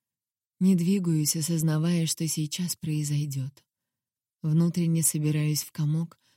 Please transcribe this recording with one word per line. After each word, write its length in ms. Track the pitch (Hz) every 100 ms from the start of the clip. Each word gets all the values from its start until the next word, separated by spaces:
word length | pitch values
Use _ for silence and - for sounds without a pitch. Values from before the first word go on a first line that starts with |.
| _ _ _ _ _ -
Не 160 | 185 180
двигаюсь, 580 | 170 196 170 156 147
осознавая, 720 | 165 151 165 160 156 165 175 165
что 220 | - 160
сейчас 480 | - 151 - 175 -
произойдёт. 880 | 156 151 147 147 151 135 131 - _ _ _ _ _ _ _ _
Внутренне 580 | 156 160 170 180 165 165
собираюсь 600 | 156 156 151 151 151 147
в 100 | -
комок, 480 | - 147 160 165 - _